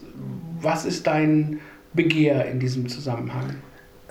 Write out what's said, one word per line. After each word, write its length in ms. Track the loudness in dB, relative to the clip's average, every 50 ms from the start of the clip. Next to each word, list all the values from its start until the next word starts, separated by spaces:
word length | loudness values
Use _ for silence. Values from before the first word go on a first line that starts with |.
| -18 -18 -16 -14 -12 -12 -12 -12 -12 -10 -8 -4
was 240 | -2 0 0 0 -2
ist 200 | -4 -4 0 0
dein 520 | 2 4 4 6 6 6 4 4 2 -2 -6 -10 -14 -20 -20 -16 -6 0
Begehr 520 | 2 2 4 4 6 6 6 4 4 2
in 160 | 0 -2 -2
diesem 260 | -2 -2 -2 -2 -4
Zusammenhang? 680 | -4 -6 -6 -4 -4 -4 -4 -4 -6 -6 -6 -6 -6 -8 -10 -12 -16 -20 -20 -20 -20 -20 -20 -18 -10